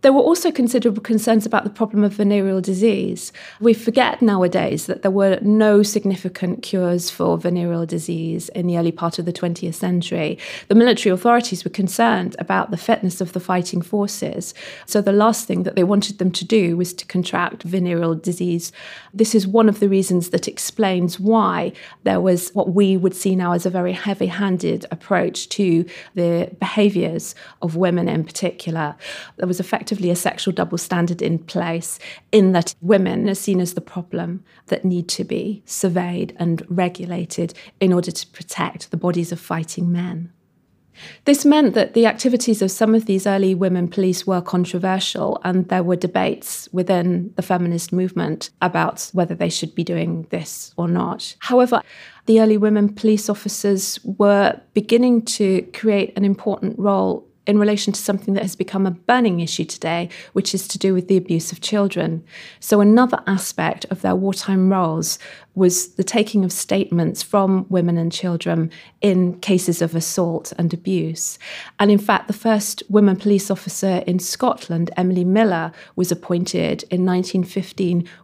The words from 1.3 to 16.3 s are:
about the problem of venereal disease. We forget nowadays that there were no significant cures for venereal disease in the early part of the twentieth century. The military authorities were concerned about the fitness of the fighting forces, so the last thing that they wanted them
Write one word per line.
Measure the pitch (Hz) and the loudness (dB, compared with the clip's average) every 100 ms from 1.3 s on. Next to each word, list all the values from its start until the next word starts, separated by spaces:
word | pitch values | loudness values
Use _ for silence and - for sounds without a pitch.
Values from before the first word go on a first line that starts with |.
| 226 220 | 2 2
about | 220 | -2
the | 208 | -2
problem | - 220 208 | -4 -2 2
of | 208 | 0
venereal | 202 202 202 196 190 | 2 2 2 2 0
disease. | 185 185 226 196 190 180 - - - - | -2 2 2 2 -2 -6 -10 -16 -20 0
We | 226 | 4
forget | 226 - 226 247 - | 4 2 2 2 2
nowadays | 233 202 180 180 170 165 - | 2 4 2 2 0 -2 -4
that | - | -2
there | 196 | 0
were | 190 196 190 | 2 2 2
no | 202 214 214 208 | 2 4 6 6
significant | 208 208 196 185 180 180 180 180 | 4 0 -2 -2 -6 -6 -6 -4
cures | - 190 180 175 175 | -4 -2 0 0 -2
for | - 175 170 | -2 0 0
venereal | 175 175 175 170 165 | 0 -2 -2 -2 -4
disease | 170 160 170 165 165 170 | -6 -4 -6 -4 -6 -8
in | - 175 | -4 -2
the | 170 | 0
early | 165 | 0
part | 165 170 165 | 0 -4 -4
of | |
the | 170 | -6
twentieth | 170 175 170 175 165 | -4 -4 -4 -8 -6
century. | 185 180 170 175 156 - - - - | -2 -2 -2 -4 -4 -6 -12 -16 2
The | 208 | 6
military | 240 220 214 | 6 4 2
authorities | 185 240 240 240 180 | 2 4 4 2 -6
were | - | -6
concerned | - 190 - 233 196 180 - | -2 -4 2 2 2 -2 -8
about | 180 190 190 | -2 -2 -2
the | 180 | -6
fitness | - 226 185 180 | -2 0 0 -4
of | 180 | -6
the | 180 | -6
fighting | - 185 175 180 | -2 -2 -2 -4
forces, | 170 214 202 - 175 - 180 - - - - | -4 -2 -2 -4 -8 -8 -10 -14 -18 -18 -4
so | 208 | 0
the | 196 | 2
last | 202 214 220 - | 4 4 2 -2
thing | 180 | -2
that | 180 - | -2 0
they | 180 | 2
wanted | 202 202 - | 2 0 -2
them | 185 | -2